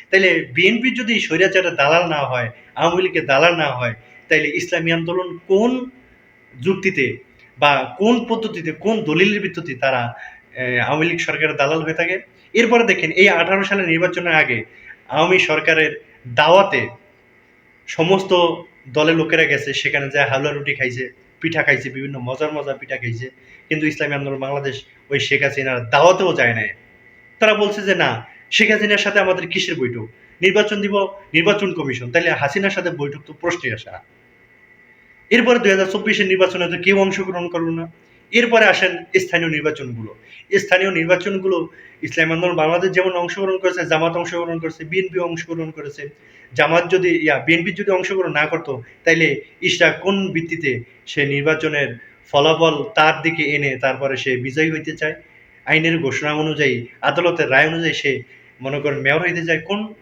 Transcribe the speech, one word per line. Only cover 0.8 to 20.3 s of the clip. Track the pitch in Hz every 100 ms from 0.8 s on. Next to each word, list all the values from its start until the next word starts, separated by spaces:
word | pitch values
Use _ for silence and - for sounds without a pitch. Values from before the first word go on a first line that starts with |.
| 254
যদি | 240 226 220
স্বৈরাচারের | - 165 190 185 175
দালাল | 165 143 165 175
না | 151
হয়, | 131 127 113 - -
আওয়ামী | 127 165 180
লীগের | 185 165 139
দালাল | 139 165 165
না | 147
হয়, | 123 123 113 - - -
তাইলে | 151 151
ইসলামী | 160 - 170 165
আন্দোলন | 165 165 185 180 170 -
কোন | 196 240 254 254 - _ _ _ _ _ 131
যুক্তিতে | 151 196 190 147 123 110 - _ _ -
বা | 147 139 127 -
কোন | 214 247
পদ্ধতিতে, | - 226 220 170 160
কোন | 156 202 220
দলিলের | 151 160 202 208
ভিত্তিতে | 185 175 139
তারা, | 123 135 127 120 - - - _
এ, | 127 127 123
আওয়ামী | 113 151 165
লীগ | 170
সরকারের | 160 147 156 143
দালাল | 139 160
হয়ে | 156
থাকে? | 160 170 185 - _ _
এরপরে | 214 233 233
দেখেন | 202 180 160
এই | 180 196
আঠারো | 170 175 196
সালের | 196 202 175
নির্বাচনের | 165 175 175 175
আগে | 156 131 117 - - - - -
আওয়ামী | 139 175 185
সরকারের | 180 156 151 160 151 - - _ 123
দাওয়াতে | 120 151 185 190 135 104 - _ _ _ _ _ _ _ _ -
সমস্ত | - 165 190 190 180 170 165 - _ 131
দলের | 135 156 165
লোকেরা | 156 165
গেছে, | 151 139 139
সেখানে | 135 143 143 139
যায় | 143
হালুয়া | 139